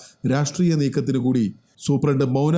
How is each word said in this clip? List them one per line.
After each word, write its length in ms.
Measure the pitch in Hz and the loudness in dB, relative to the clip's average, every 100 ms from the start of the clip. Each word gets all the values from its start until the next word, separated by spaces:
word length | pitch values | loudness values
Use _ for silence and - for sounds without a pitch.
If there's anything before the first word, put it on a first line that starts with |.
| - _ 131 | -16 _ -2
രാഷ്ട്രീയ 400 | 131 143 156 175 160 | -2 -2 0 0 2
നീക്കത്തിന് 400 | 139 131 127 135 123 | 0 -2 -2 -2 0
കൂടി 180 | 127 107 - _ _ - | 0 0 -4 _ _ -2
സൂപ്രണ്ട് 400 | 139 147 135 135 131 | 0 0 0 0 2
മൗന 200 | 147 | 2